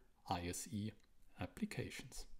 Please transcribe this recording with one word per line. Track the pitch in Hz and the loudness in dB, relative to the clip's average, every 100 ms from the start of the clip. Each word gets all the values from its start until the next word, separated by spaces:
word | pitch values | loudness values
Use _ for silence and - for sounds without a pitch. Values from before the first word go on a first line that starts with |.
| - - - | -16 -16 2
I | 87 87 | 4 4
S | - - | 0 0
E | 101 107 - - - - - | 2 2 -2 -16 -18 -16 -4
applications. | 95 - 208 - - - 131 - - | -4 0 0 2 -2 -4 -4 -4 -4